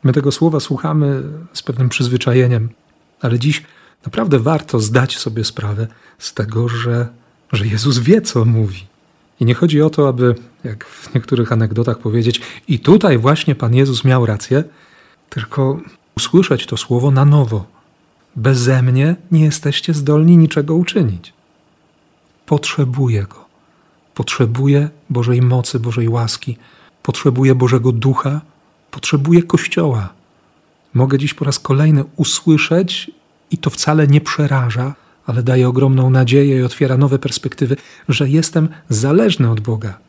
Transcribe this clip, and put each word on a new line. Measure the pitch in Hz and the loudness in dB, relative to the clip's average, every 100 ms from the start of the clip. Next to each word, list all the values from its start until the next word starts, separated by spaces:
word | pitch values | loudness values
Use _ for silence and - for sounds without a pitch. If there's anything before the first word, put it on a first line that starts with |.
My | 135 | 2
tego | 135 139 | 2 0
słowa | - 165 156 | 0 0 0
słuchamy | - 135 156 156 143 135 135 151 170 | -4 -6 -2 -2 -2 -4 -8 -14 -16
z | - | -14
pewnym | - 123 127 | -10 -2 -2
przyzwyczajeniem, | - 123 123 127 127 123 120 113 - _ _ _ _ | -2 -2 -2 2 2 2 0 -4 -8 _ _ _ _
ale | 120 117 | -4 -2
dziś | 131 147 - _ _ _ - | -2 -4 -8 _ _ _ -10
naprawdę | - 220 139 | -4 0 2
warto | 117 156 - 120 | 2 -2 -2 -2
zdać | 107 120 131 - | 0 0 0 -4
sobie | - 110 | -8 -6
sprawę | 107 - 104 101 113 _ _ _ | -6 -6 -6 -6 -8 _ _ _
z | - | -14
tego, | - 107 110 120 | -8 -4 -2 -2
że, | 117 120 117 120 - _ _ _ | -4 -4 -2 -4 -10 _ _ _
że | 113 104 | -4 -2
Jezus | 107 123 123 | -2 0 0
wie, | 120 214 | 2 2
co | - 123 113 | 2 0 2
mówi. | 113 104 92 92 _ _ _ _ _ | 2 -2 -6 -20 _ _ _ _ _
I | 117 | -2
nie | |
chodzi | 123 175 147 | 2 2 2
o | 156 | 2
to, | 151 143 | 2 0
aby, | 123 123 113 - _ | 2 0 0 -8 _
jak | 127 107 - | -12 -12 -16
w | - - 131 | -20 -6 -6
niektórych | - 123 117 | -2 -2 0
anegdotach | 113 110 107 120 117 | 0 0 0 -2 -2
powiedzieć: | 113 113 113 117 - - - | -2 0 0 -2 -10 -18 -4
„I | 131 | -2
tutaj | - 202 196 123 | 4 4 4 2
właśnie | 120 156 - 139 | 2 0 0 -2
Pan | 117 123 | 0 2
Jezus | 135 123 135 | 2 2 2
miał | 127 113 | 2 2
rację”, | 104 - 131 160 _ _ _ _ _ _ | -2 0 -2 -2 _ _ _ _ _ _
tylko | - 110 - 135 151 - _ _ - | -12 -8 -4 -2 -4 -10 _ _ -10
usłyszeć | - 175 190 127 - | 2 2 2 -2 -2
to | 120 | -8
słowo | - 120 135 | -2 0 2
na | 131 143 | 4 4
nowo. | 147 123 107 92 _ _ _ _ _ _ - | 4 2 -2 -6 _ _ _ _ _ _ -4
„Beze | 117 131 120 131 | 0 2 2 2
mnie | 127 127 147 175 - | 2 2 0 -2 0
nie | 165 | 2
jesteście | 156 147 143 139 - | 2 0 -4 -4 -4
zdolni | 151 139 151 165 175 | -4 0 2 6 6
niczego | 160 156 147 160 | 6 0 -2 -2
uczynić”. | 175 220 131 90 - _ _ _ _ _ _ _ _ _ _ _ - | -2 -2 -2 -4 -12 _ _ _ _ _ _ _ _ _ _ _ -4
Potrzebuję | 147 - - 131 127 127 110 | -4 -2 -4 -4 -2 -2 -2
Go. | 98 - _ _ _ _ _ _ _ | -4 -12 _ _ _ _ _ _ _
Potrzebuję | - - - 120 117 139 143 151 - _ | -8 -8 0 0 0 0 2 0 -8 _
Bożej | 120 120 123 | -4 0 2
mocy, | 123 127 120 123 | 2 0 -2 -4
Bożej | 117 117 113 | -4 -2 -2
łaski. | 120 113 - - 113 _ _ _ _ | -2 -4 -6 -10 -12 _ _ _ _
Potrzebuję | - - 147 123 135 131 | -8 -2 0 2 2 4
Bożego | 127 123 120 | 2 2 0
Ducha. | 117 131 127 135 147 - _ _ _ _ | 0 0 0 -2 -6 -8 _ _ _ _
Potrzebuję | - - 135 143 170 | -12 -4 -2 4 4
Kościoła. | 170 - - - 165 117 95 _ _ _ _ _ _ _ _ | 4 -2 0 -2 -2 -2 -6 _ _ _ _ _ _ _ _
Mogę | 123 131 139 | 0 2 0
dziś | 143 | -2
po | - 143 | -4 -4
raz | - | -4
kolejny | - 135 156 151 - - | -2 2 4 2 -2 -4
usłyszeć, | 156 - - 151 - 170 190 - - - _ _ _ | -4 -2 0 2 2 0 -2 -6 -12 -20 _ _ _
i | 175 | -6
to | - | -6
wcale | - - 156 147 | -4 -2 2 4
nie | 147 | 4
przeraża, | 147 - 147 135 123 110 127 147 _ _ - | 2 -4 -2 0 -2 -2 -6 -8 _ _ -6
ale | 120 | -4
daje | 120 127 123 | 0 2 2
ogromną | 127 135 131 127 | 2 2 4 4
nadzieję | 131 123 135 143 131 | 4 4 4 4 2
i | |
otwiera | 123 - 139 127 | -2 -2 0 2
nowe | 139 131 | 2 0
perspektywy, | 135 - 127 - 127 139 - - - | -2 -6 -8 -4 -2 -2 -6 -16 -4
że | 135 139 | -2 2
jestem | 156 156 165 156 - _ | 0 0 0 -2 -4 _
zależny | 110 131 165 220 - 120 | -2 2 2 2 2 0
od | 110 | 0
Boga. | 107 107 107 92 | -4 -6 -8 -14